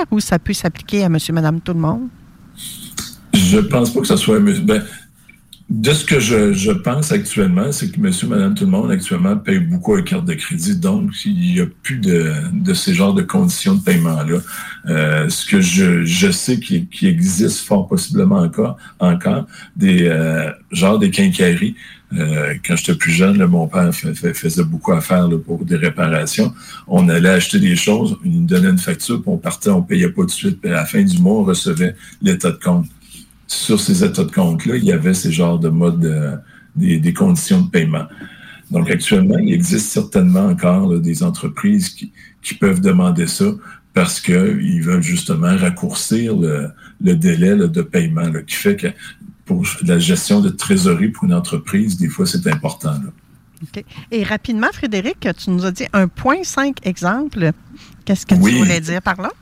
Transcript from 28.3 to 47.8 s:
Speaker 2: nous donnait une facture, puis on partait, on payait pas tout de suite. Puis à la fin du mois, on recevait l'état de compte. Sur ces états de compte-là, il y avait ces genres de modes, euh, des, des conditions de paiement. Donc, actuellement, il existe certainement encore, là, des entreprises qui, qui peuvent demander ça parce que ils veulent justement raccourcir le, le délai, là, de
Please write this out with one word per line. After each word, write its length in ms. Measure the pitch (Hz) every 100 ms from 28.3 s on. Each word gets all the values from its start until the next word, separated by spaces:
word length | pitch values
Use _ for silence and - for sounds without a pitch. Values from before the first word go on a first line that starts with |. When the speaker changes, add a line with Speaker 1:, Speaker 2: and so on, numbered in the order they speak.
| 85
Speaker 2:
nous 60 | 85
donnait 220 | 90 95
une 80 | 92
facture, 440 | 90 82 - 120
puis 80 | -
on 80 | 87
partait, 320 | 87 - 104
on 120 | 92
payait 280 | 87 95 87
pas 120 | 92
tout 40 | 87
de 60 |
suite. 280 | - - -
Puis 120 | -
à 20 |
la 100 | 82
fin 200 | 78 104
du 160 | 98 90
mois, 140 | 90
on 100 | 107
recevait 500 | 95 87 95 82 90 - - -
l'état 300 | 101 90 87
de 80 | 80
compte. 280 | 92 87 80 - - - - _ -
Sur 280 | - - 214
ces 240 | - 185
états 180 | 139 -
de 80 | 85
compte-là, 460 | - 87 82 113 123
il 80 |
y 80 | 104
avait 200 | 87 82
ces 200 | 92 -
genres 260 | 80 85 85
de 100 | 82
modes, 360 | 80 87 85
euh, 320 | 80 78 73 - - - - 156
des, 240 | 185 165
des 120 | 165
conditions 480 | 175 196 170 - -
de 60 | 90
paiement. 380 | 87 80 78 76 - - - - - -
Donc, 180 | 85 85
actuellement, 500 | 175 - 214 92 -
il 140 | 208
existe 360 | - - 110 -
certainement 580 | 107 - 101 90 92 101
encore, 420 | 87 90 92 98
là, 120 | 85
des 240 | 82 78
entreprises 640 | 87 - - - 202 202 180
qui, 240 | - - - - _
qui 120 | -
peuvent 260 | - 101 90
demander 460 | 95 90 90 85 85
ça 200 | - 98 - - - _
parce 280 | - 175 -
que 360 | - - 208 202
ils 180 | - 85
veulent 200 | 80 90
justement 540 | 80 87 - 78 87 95
raccourcir 800 | 90 87 90 - - 113 117 104
le, 320 | 82 73 73 - - -
le 140 | 185 85
délai, 400 | 185 82 185 -
là, 100 | 87
de 160 | 82